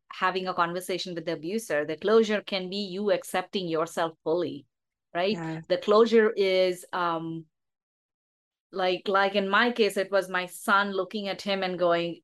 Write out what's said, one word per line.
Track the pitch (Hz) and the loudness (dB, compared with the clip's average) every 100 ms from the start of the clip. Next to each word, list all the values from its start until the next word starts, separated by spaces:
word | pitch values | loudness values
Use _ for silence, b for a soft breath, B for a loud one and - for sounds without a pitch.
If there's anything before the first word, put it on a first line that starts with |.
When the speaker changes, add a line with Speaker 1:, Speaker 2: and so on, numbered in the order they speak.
| _ | _
Speaker 1:
having | - 185 185 185 | -4 -2 -2 -2
a | |
conversation | 185 170 175 185 175 185 170 | 0 -2 -2 -4 -6 -4 -6
with | 165 | -4
the | |
abuser. | 160 156 220 226 151 147 | -6 -4 -6 -2 -2 -2
The | 156 | -2
closure | 190 226 214 208 | 2 4 4 0
can | 190 196 185 | -2 -4 -4
be | 196 | -6
you | 202 180 208 | -6 -4 0
accepting | 175 - 185 180 208 180 | 0 0 -6 -4 -4 -2
yourself | 160 165 - 165 160 | -2 -2 -2 -4 -4
fully, | - 165 160 139 - _ _ _ _ | -2 0 -2 -6 -14 _ _ _ _
right? | 170 190 196 | -4 -2 -2
Speaker 2:
Yes. | 160 160 160 | -4 -8 -2
Speaker 1:
The | 180 | 0
closure | 196 208 233 226 214 214 | 4 6 6 6 4 2
is, | 196 185 185 180 - | 2 4 2 0 -6
um, | 180 175 165 165 165 160 _ _ _ _ _ _ _ _ _ _ _ _ | -4 -2 -2 -6 -8 -12 _ _ _ _ _ _ _ _ _ _ _ _
like, | 180 185 185 - | -2 0 0 0
like | 196 196 202 | 2 2 2
in | 196 | 2
my | 202 240 | 4 2
case, | 240 208 196 | 4 2 2
it | 190 | 0
was | 196 180 | 0 0
my | 180 180 | -2 -4
son | - - 202 202 | -6 2 2 2
looking | 190 185 220 196 | -2 -4 -6 -6
at | 185 | -6
him | 202 196 | -4 -2
and | 185 180 | -2 0
going, | 180 170 170 165 | 2 2 0 -8